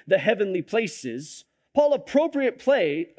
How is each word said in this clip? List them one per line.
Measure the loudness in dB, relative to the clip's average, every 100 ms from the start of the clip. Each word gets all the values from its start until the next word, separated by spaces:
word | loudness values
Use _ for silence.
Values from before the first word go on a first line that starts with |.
| 0
the | 2
heavenly | 2 0 0 -2
places, | -2 -2 -2 -6 -10 -10 -12 -16 -20 _ _
Paul | 2 2
appropriate | 2 0 0 2 0 -2 -2
play, | 0 2 2 -2 -6